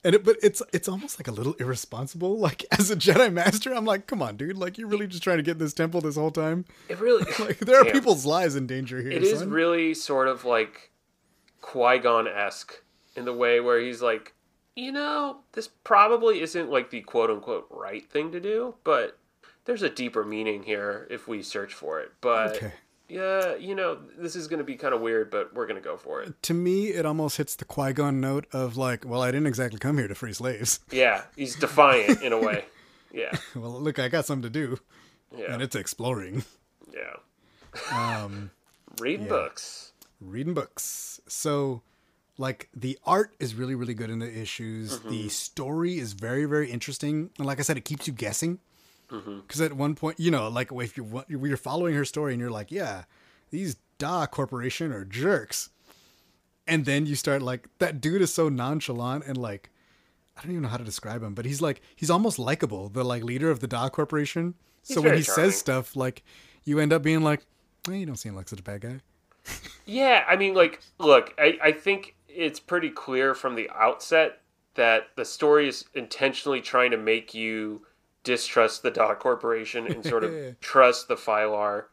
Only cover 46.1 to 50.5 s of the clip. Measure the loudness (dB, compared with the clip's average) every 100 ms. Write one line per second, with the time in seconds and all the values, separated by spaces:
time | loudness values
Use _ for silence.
46.1 | -8 -4 -2 0 0 -2 -6 -8 -6 -4
47.1 | -4 -4 -6 -6 -4 -2 -2 -4 -8 -8
48.1 | -6 -6 -2 -4 -4 _ _ _ _ _
49.1 | -14 -12 -14 -10 -2 -2 0 -2 -2 -6
50.1 | 0 2 2 0